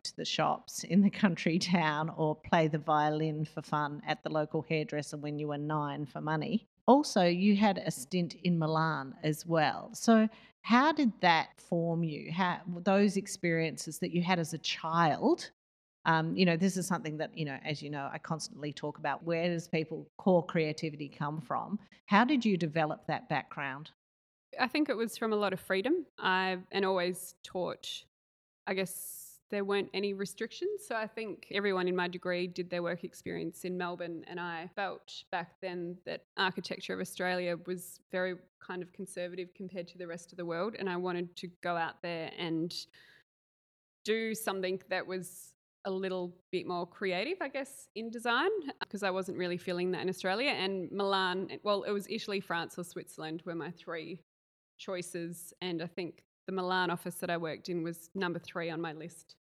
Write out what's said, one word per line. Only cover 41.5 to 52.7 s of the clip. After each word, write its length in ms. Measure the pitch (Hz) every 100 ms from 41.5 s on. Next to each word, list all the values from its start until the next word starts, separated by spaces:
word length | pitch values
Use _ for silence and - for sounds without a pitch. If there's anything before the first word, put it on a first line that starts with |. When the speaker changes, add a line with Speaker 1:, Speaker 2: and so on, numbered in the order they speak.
| -
Speaker 2:
go 140 | 175 170
out 260 | 165 -
there 280 | 175 165 160 -
and 360 | 165 165 170 - - - - - _ _ _ _ _ _ _ _
do 300 | - 220 226
something 460 | 214 - 190 185 185 -
that 180 | 185 160
was 460 | 185 180 - - _ _ _
a 60 | 196
little 460 | 190 190 185 180 175 -
bit 140 | 185 -
more 200 | 175 175
creative, 520 | - 196 175 247 370
I 80 | 285
guess, 400 | 269 269 - - 208
in 140 | 226
design, 400 | 233 240 240 349 440 277 - -
'cause 140 | 202
I 80 | 196
wasn't 280 | 185 190 170
really 200 | 180 175
feeling 340 | - 180 180
that 100 | 180
in 60 | 185
Australia. 420 | 185 185 202 277
And 400 | 180 190 190 170
Milan, 680 | 196 196 196 185 185 196 -
well, 180 | 208 202
it 60 | -
was 160 | 202 190
Italy, 320 | 220 - 196
France 380 | - 170 165